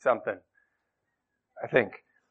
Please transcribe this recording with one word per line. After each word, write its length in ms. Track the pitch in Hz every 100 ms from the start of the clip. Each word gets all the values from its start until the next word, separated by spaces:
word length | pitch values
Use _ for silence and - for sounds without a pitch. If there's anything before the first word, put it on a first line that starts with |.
something, 380 | 135 113 113 92 - _ _ _ _ _ _ _ _ _ _ -
I 60 | -
think. 240 | 147 101 - _ _ _